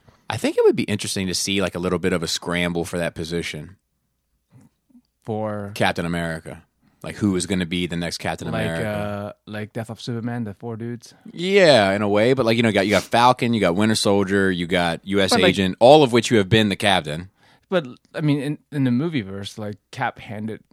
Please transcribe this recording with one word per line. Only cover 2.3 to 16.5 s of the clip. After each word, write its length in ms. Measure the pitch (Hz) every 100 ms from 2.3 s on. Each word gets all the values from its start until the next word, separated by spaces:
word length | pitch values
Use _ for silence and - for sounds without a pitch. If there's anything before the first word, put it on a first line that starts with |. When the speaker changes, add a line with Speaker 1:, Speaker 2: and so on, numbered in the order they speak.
| - - 87 87 85
Speaker 1:
for 140 | 82 87
that 160 | 82
position. 600 | - 80 85 82 78 80 95 _ _ _ _ _ _ _ - _ _ _ 247 _ _
Speaker 2:
For 480 | - 107 107 104 101
Speaker 1:
Captain 300 | 107 95 90
America. 580 | 85 85 85 82 - 85 _ _ _ _
Like, 140 | 80 82
who 180 | 104 92
is 100 | 87
gonna 200 | 95 85
be 200 | 90 87
the 100 | 85
next 220 | 85 -
Captain 320 | - 80 82
Speaker 2:
like, 120 | 80
Speaker 1:
America? 240 | 82 82 107
Speaker 2:
uh, 440 | 104 104 101 104 - -
like 260 | 107 104
Death 180 | 120 113
of 100 | 110
Superman, 440 | - 117 117 120
the 100 | 107
four 220 | 95 120 110
dudes? 380 | 117 120 - _ -
Speaker 1:
Yeah, 600 | - 180 202 170 123 98
in 100 | 98
a 60 | 107
way. 240 | 104 117
But, 140 | 131 113
like, 100 | 117
you 60 |
know, 60 | 117
you 60 |
got, 120 | 98 98
you 60 |
got 100 | 98
Falcon, 520 | - 113 123 127 120
you 60 | 113
got 140 | 90
Winter 220 | 87 110 107
Soldier, 540 | 110 101 95 101 95
you 140 | 90 85
got 320 | 90 85 82
U 160 | 98 98
S 100 | 95
Speaker 2:
But, 100 | -
like 60 | 92
Speaker 1:
Agent, 260 | 95 92 -
all 220 | 117 156
of 80 | 135
which 180 | 120 -
you 80 | 113
have 100 |
been 200 | 92